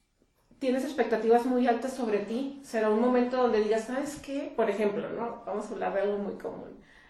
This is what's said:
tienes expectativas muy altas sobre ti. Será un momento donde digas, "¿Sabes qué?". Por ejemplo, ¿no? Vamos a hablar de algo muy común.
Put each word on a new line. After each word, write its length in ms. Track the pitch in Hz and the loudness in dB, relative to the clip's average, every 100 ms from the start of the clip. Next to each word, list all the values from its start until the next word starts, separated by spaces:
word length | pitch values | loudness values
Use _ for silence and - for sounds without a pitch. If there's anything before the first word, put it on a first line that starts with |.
| _ _ _ _ _ - | _ _ _ _ _ -4
tienes 240 | 262 262 | 0 0
expectativas 600 | 294 - 226 220 226 240 254 | 0 0 0 2 6 4 4
muy 220 | 247 247 | 2 4
altas 260 | 233 262 | 2 0
sobre 260 | - 226 202 | -4 -2 0
ti. 420 | 208 233 277 - | 0 -4 -4 -8
Será 260 | - 226 214 | -6 0 2
un 120 | 220 | 4
momento 360 | 247 247 247 254 | 4 4 2 2
donde 240 | 233 214 | 4 4
digas, 220 | 214 220 220 | 2 2 0
"¿Sabes 300 | 262 302 - | -4 -6 -8
qué?". 360 | 277 277 302 - | -6 -6 -4 -2
Por 140 | 202 | 0
ejemplo, 400 | 196 208 180 - | 2 0 0 -6
¿no? 340 | 190 233 - 190 | -6 -6 -8 -8
Vamos 200 | 208 - | -6 -6
a 60 | |
hablar 200 | 196 185 | -4 -2
de 80 | 196 | 0
algo 160 | 202 202 | 0 -2
muy 180 | 196 - | -4 -6
común. 440 | - - - - - - | -8 -10 -14 -18 -20 -20